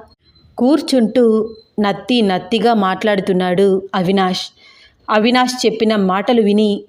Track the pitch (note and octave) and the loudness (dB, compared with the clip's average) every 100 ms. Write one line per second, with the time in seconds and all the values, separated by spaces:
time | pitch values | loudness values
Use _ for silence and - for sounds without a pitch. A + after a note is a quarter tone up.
0 | - _ _ _ _ - B3 D#4 D#4+ C4 | -8 _ _ _ _ -2 0 0 0 0
1 | A3 B3 A#3 A3 A3 - _ - G#3 G3 | 2 2 2 2 -2 -10 _ -4 -2 -4
2 | - B3 G3+ F3+ F3+ A3+ A#3 A3+ F#3+ F#3+ | -2 0 0 -2 -2 -2 0 0 0 -2
3 | G#3+ G3+ F#3+ F3+ F#3 F3+ G3 F#3+ F#3+ G3+ | 0 0 0 -2 0 2 2 0 -2 -4
4 | F3 G3 F#3 F#3 - _ - _ - _ | 0 0 0 -4 -10 _ -20 _ -20 _
5 | - A3 A3 B3 B3+ B3+ A3+ A3 A3 A3 | -2 0 2 2 0 -2 -2 0 0 0
6 | F#3+ F#3 G3+ A#3+ G#3 G#3 G#3+ G3+ | 0 0 0 2 2 2 0 -2